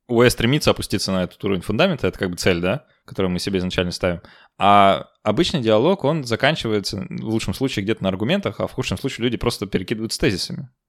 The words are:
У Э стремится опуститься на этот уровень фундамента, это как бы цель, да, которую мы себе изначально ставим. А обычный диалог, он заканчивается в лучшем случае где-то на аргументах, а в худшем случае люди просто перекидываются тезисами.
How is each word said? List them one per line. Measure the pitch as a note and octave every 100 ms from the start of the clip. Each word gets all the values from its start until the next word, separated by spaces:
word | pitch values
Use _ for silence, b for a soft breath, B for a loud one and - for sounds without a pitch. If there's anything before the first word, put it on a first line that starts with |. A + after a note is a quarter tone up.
| -
У | A#2
Э | B2
стремится | - A#2 D3 -
опуститься | - - G#2 -
на | F#2+
этот | F2+ -
уровень | G#2 F#2+
фундамента, | - G#2+ F#3+ E3 F#2+
это | -
как | F#2+
бы | E2+
цель, | - F2
да, | F2 A#2 - _
которую | - - F#2+
мы | F2+
себе | - F#2+
изначально | F2+ - F2+
ставим. | - F#2 F2 B B B -
А | G2 G2+ G2 E2 - _
обычный | G#2+ G#2+ E3+ D#3+
диалог, | A2 G#2+ C#3+ F#3+
он | C3 E3
заканчивается | B2+ A2+ C3 D#3+ A#2 G#2+ F#2+ G2 F#2
в | -
лучшем | G#2 A2 -
случае | F#2 C3 -
где-то | G2+ A2+
на | F#2+
аргументах, | F#2 A2 G3 G3 -
а | G2+
в |
худшем | - B2+ -
случае | C3+ -
люди | A#2 A2
просто | A#2+ - G2
перекидываются | - F#2 A2 A2 -
тезисами. | D3+ F#2+ - F2 - _